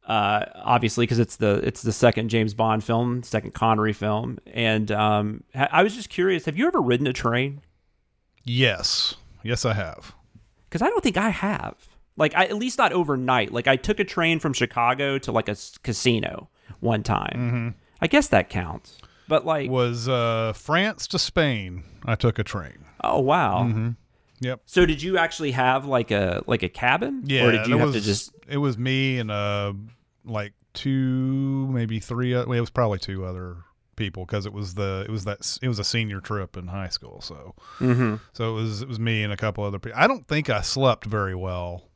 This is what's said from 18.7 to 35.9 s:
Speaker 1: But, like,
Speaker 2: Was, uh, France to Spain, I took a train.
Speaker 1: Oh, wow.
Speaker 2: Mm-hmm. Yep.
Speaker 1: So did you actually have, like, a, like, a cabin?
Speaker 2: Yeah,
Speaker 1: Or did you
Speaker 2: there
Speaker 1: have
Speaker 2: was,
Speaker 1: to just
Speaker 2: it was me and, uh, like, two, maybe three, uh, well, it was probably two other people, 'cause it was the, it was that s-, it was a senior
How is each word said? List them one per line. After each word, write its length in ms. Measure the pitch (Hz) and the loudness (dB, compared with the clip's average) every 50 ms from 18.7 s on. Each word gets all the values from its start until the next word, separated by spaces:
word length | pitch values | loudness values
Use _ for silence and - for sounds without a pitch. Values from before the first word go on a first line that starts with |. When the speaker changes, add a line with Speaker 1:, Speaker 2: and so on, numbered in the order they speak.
| 85 - _ - - - - - _ _ _ - | -8 -12 _ -18 -20 -20 -20 -20 _ _ _ 0
Speaker 1:
But, 160 | 156 156 - | 0 0 2
like, 240 | 165 160 151 135 123 | 0 -2 -2 -2 -2
Speaker 2:
Was, 380 | 127 127 123 120 120 120 113 127 | 0 2 2 2 0 -2 -2 -2
uh, 460 | 131 123 117 117 113 113 113 113 104 | 0 0 0 0 0 0 -2 -2 -4
France 520 | - - - 151 170 196 214 214 - - - | -6 -4 0 2 2 2 0 -2 -6 -8 -6
to 100 | - 175 | -2 -2
Spain, 640 | - - - 185 160 143 123 107 98 90 87 90 - - - - - | -2 0 2 2 2 2 2 -2 -4 -6 -10 -10 -12 -14 -20 -10 -4
I 80 | - 113 | -2 -2
took 240 | - - 120 - - | 2 2 0 2 0
a 60 | 104 | -4
train. 400 | - - 101 80 65 50 - 73 - - _ | -4 -6 -8 -8 -10 -16 -20 -20 -20 -10 _
Speaker 1:
Oh, 180 | - 55 57 - | -2 0 2 2
wow. 440 | 131 131 151 180 156 101 95 92 123 | 4 4 4 4 4 2 2 2 2
Speaker 2:
Mm-hmm. 260 | 120 110 110 110 117 117 - _ _ _ _ _ _ _ _ | 2 2 0 0 -2 -4 -6 _ _ _ _ _ _ _ _
Yep. 200 | 123 123 127 117 _ | -6 -6 -6 -8 _
Speaker 1:
So 220 | - - 180 180 | 0 4 4 6
did 160 | 156 160 135 | 6 4 -2
you 160 | 156 180 185 180 | -2 -2 2 2
actually 320 | 165 165 - - 160 143 | 2 0 0 -2 -2 -2
have, 320 | 120 131 127 127 131 135 135 | 2 4 4 4 4 4 2
like, 260 | 143 135 123 113 - | 2 2 2 2 2
a, 320 | 107 101 98 90 90 - - | 2 2 2 2 0 -2 0
like, 160 | - 120 113 | 0 0 0
a 60 | - 90 | 0 -4
cabin? 520 | _ - - 123 131 160 220 269 277 262 220 | _ 0 2 2 2 2 0 -4 -4 -6 -4
Speaker 2:
Yeah, 180 | 143 135 131 123 | 0 2 4 4
Speaker 1:
Or 60 | 123 | 4
did 140 | 113 113 - | 4 4 2
you 80 | 120 123 | 2 4
Speaker 2:
there 20 | 117 | 4
Speaker 1:
have 120 | - 147 | 4 4
Speaker 2:
was, 40 | 135 | 2
Speaker 1:
to 40 | 113 104 107 | 0 2 2
just 240 | 101 98 - - _ - - - | 0 0 -2 -8 _ -20 -14 -6
Speaker 2:
it 80 | 143 | -4
was 220 | 143 147 139 123 104 | 0 0 0 0 0
me 400 | 123 131 131 135 135 135 131 123 | -2 0 0 2 2 0 0 -2
and, 120 | 117 107 | -2 -2
uh, 440 | 104 104 104 104 101 101 101 101 98 98 104 110 120 _ _ _ _ _ _ | -2 -2 -2 -2 -2 -2 -2 -4 -4 -8 -12 -16 -20 _ _ _ _ _ _
like, 300 | - 113 107 104 104 _ _ _ _ | -8 -6 -6 -6 -6 _ _ _ _
two, 960 | _ - - 143 135 135 131 131 127 131 131 131 135 135 135 135 135 135 135 135 | _ -6 -2 0 0 2 2 2 0 0 0 0 0 0 0 0 -2 -2 -2 -2
maybe 300 | 131 120 117 110 113 110 | 0 -2 -2 -2 -2 -6
three, 340 | - - 120 120 123 123 123 | -4 -4 -4 -2 0 0 0
uh, 120 | 123 123 | 0 0
well, 100 | 120 127 | 0 0
it 40 | 120 | -2
was 100 | 120 - | -2 -2
probably 280 | - - 123 110 101 92 | 0 0 2 2 0 -2
two 280 | - - 98 95 92 | -4 -6 -8 -8 -8
other 320 | 92 92 92 90 90 87 87 85 _ _ _ _ _ _ | -8 -8 -10 -10 -12 -14 -16 -18 _ _ _ _ _ _
people, 280 | - 113 98 90 95 90 | -6 -6 -6 -4 -8 -8
'cause 220 | - - 104 95 | -4 -4 -4 -4
it 60 | 104 98 | -6 -8
was 200 | 101 104 95 90 | -8 -8 -8 -6
the, 280 | 101 101 98 95 95 98 | -4 -4 -4 -4 -4 -6
it 40 | 101 | -6
was 120 | 107 107 92 | -6 -6 -4
that 140 | 104 101 - | -6 -8 -6
s-, 180 | - - - - | -6 -8 -8 -4
it 80 | - 131 | -2 -2
was 100 | 120 101 | -2 -2
a 60 | 101 | -2
senior 360 | - | -2